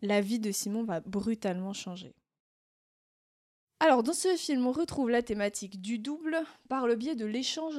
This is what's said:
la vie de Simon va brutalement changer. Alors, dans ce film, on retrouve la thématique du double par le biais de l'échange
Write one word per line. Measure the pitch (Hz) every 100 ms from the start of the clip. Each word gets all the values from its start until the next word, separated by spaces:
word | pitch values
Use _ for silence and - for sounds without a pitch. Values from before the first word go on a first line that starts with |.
la | 202 202
vie | 202 233
de | 220
Simon | 196 202 214
va | 226 165
brutalement | - 196 202 220 202 180 190
changer. | 196 185 180 131 - _ _ _ _ _ _ _ _ _ _ _ _ _ _ _ -
Alors, | 320 262
dans | 226
ce | 339 370 339
film, | - 269 247
on |
retrouve | 262 339 - 240
la | 233
thématique | 240 208 202 202 196 196
du | 190 233
double | 247 302 311 320 311 - -
par | 269 240
le | 233
biais | 262 262
de | 214
l'échange | 226 254 320 320